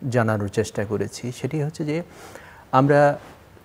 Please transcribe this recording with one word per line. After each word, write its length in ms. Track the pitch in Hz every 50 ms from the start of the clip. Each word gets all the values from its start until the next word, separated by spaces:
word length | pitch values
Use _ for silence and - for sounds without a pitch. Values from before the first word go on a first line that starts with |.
| - 139
জানানোর 380 | 117 127 113 110 110 104 104 101
চেষ্টা 360 | - - 107 - - 117 104
করেছি। 480 | 101 110 101 101 - - - - 123 123
সেটি 300 | - - 131 156 156 143
হচ্ছে 220 | 151 156 - 160
যে 180 | 147 147 165 175 - - - - - - - - - - - - - -
আমরা 460 | 131 139 139 147 143 147 143 143 - - - - - - - - - -